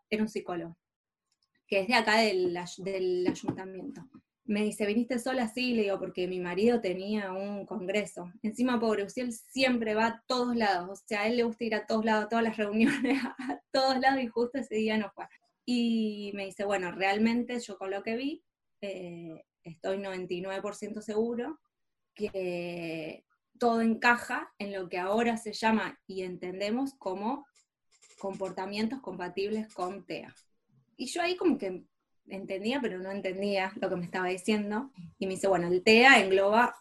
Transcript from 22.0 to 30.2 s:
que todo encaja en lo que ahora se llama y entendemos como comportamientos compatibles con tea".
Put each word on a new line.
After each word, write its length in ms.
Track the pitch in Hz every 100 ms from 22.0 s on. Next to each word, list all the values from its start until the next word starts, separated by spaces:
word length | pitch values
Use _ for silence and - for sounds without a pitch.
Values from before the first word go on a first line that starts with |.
| _
que 1080 | - 208 190 180 175 175 175 165 160 156 - _ _ _ -
todo 220 | 240 226
encaja 720 | 226 220 240 233 - 254 330 -
en 140 | 202
lo 160 | 196 180
que 100 | 180
ahora 380 | 185 214 233 220
se 140 | 214
llama 460 | 208 220 220 180 - -
y 160 | 190
entendemos 720 | 185 180 180 185 202 240 277 -
como 480 | 190 190 208 277 - _ _ _ _ _ - -
comportamientos 800 | 196 196 190 185 190 208 226 269
compatibles 720 | - 180 175 185 202 214 214
con 300 | - 180 196 -
tea". 280 | 160